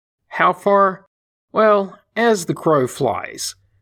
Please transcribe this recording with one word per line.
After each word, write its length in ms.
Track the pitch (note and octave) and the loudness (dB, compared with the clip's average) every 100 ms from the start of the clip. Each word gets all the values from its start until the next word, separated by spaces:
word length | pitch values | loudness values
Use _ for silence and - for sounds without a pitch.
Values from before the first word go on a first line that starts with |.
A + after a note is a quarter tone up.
| _ _ _ | _ _ _
How 240 | - F3 | 0 0
far? 540 | F3 G#3 G3+ G3 F3+ _ _ _ _ _ | 0 0 2 2 -2 _ _ _ _ _
Well, 460 | G#3+ G#3+ G#3 F#3+ - _ | 0 2 2 0 -10 _
as 300 | - A#3 G#3+ | -2 0 0
the 100 | E3 | -2
crow 320 | D3+ E3+ D3+ B2 | -4 0 0 0
flies, 680 | - C3 F#2 - - - - _ _ | -2 -4 -4 -8 -12 -12 -14 _ _